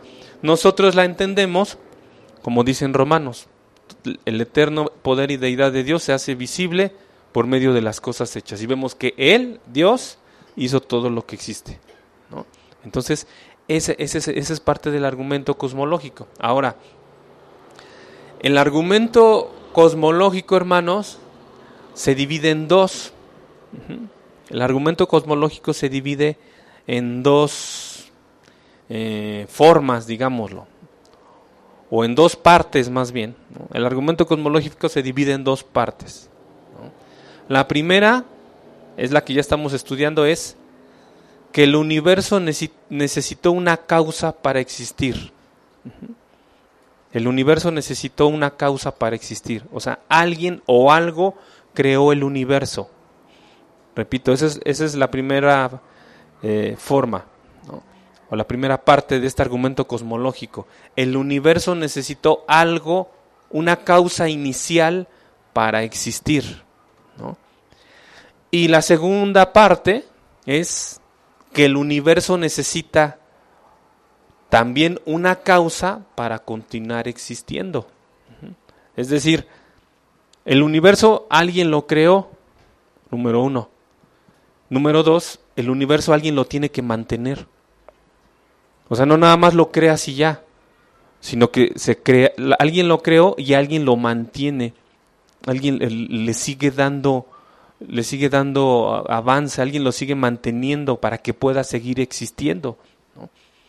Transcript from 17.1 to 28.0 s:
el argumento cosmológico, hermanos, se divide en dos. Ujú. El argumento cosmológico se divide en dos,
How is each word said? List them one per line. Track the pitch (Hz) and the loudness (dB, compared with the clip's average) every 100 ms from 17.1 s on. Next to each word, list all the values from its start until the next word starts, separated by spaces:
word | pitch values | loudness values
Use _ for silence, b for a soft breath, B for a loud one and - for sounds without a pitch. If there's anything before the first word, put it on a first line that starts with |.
| _ _ _ _ - - B B B B B B B | _ _ _ _ -20 -20 B B B B B B B
el | 135 143 | 0 2
argumento | 143 147 170 208 226 233 220 208 - - - | 2 0 2 2 2 6 6 4 0 -10 -4
cosmológico, | - 165 156 156 170 196 185 - 185 | 4 4 4 2 2 2 0 0 0
hermanos, | 180 180 170 196 208 - - - - - B B B | 2 0 0 -4 -6 -14 -20 -20 -20 -20 B B B
se | - - 135 | -6 -2 0
divide | 139 160 156 | -2 -2 0
en | 156 156 | 0 2
dos. | 185 190 - - - - - - - - | 2 2 -2 -14 -20 -20 -20 -20 -20 -20
Ujú. | - - - 226 - _ _ _ | -20 -16 -14 -16 -20 _ _ _
El | 117 | -4
argumento | 127 131 151 165 180 | -2 0 -2 0 2
cosmológico | 160 147 147 151 - - | 2 0 0 -2 -4 -8
se | 147 143 | -4 -4
divide | 135 139 143 151 151 b b b b - | -4 -6 -2 -4 -4 b b b b -6
en | 123 123 123 | -4 -4 -2
dos, | 131 143 147 - - - - - | 2 4 2 -2 -12 -14 -16 -18